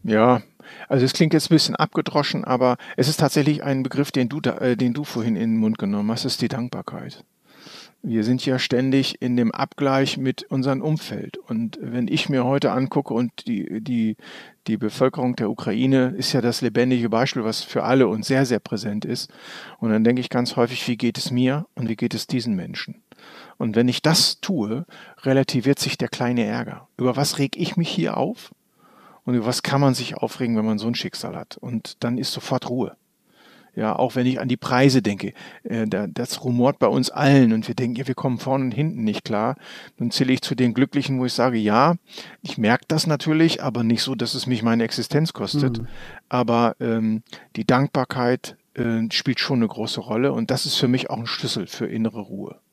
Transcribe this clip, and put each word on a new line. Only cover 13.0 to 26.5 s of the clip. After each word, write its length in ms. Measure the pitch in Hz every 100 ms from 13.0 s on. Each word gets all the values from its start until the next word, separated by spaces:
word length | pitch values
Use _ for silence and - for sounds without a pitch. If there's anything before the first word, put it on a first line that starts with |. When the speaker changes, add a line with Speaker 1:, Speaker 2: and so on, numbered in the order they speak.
| -
Speaker 1:
und 320 | 113 120 -
die, 340 | - 104 - 107
die, 380 | 113 120 110 107 - - - _
die 120 | - 110
Bevölkerung 580 | 110 - 131 139 127
der 160 | 120 107
Ukraine 560 | 110 - 107 135 135 127 -
ist 160 | 123
ja 80 | 135
das 200 | 113 117
lebendige 480 | 123 113 127 127 113
Beispiel, 340 | 110 131 131
was 180 | 110 110
für 220 | - -
alle 240 | - 131 117
uns 180 | 107
sehr, 220 | 104 135 131
sehr 100 | 113
präsent 480 | - 107 107 104
ist. 260 | - 123 - - - - - -
Und 140 | 117
dann 120 | 107
denke 160 | 113 127
ich 100 | 123
ganz 240 | 123 123
häufig, 320 | - 120 127 -
wie 100 | 113
geht 220 | 120 -
es 100 | -
mir 380 | 123 127 143 -
und 140 | - 113
wie 60 |
geht 200 | 110 117
es 100 | 110
diesen 300 | - 127 113
Menschen? 480 | 95 82 - - - _ - - - - -
Und 160 | 117
wenn 120 | 107 123
ich 140 | 113
das 400 | 151 160 - -
tue, 460 | - 170 104 120 175 - - -
relativiert 560 | 135 135 131 131 123 139
sich 180 | - -
der 80 | 117
kleine 360 | - 123 123
Ärger. 420 | 104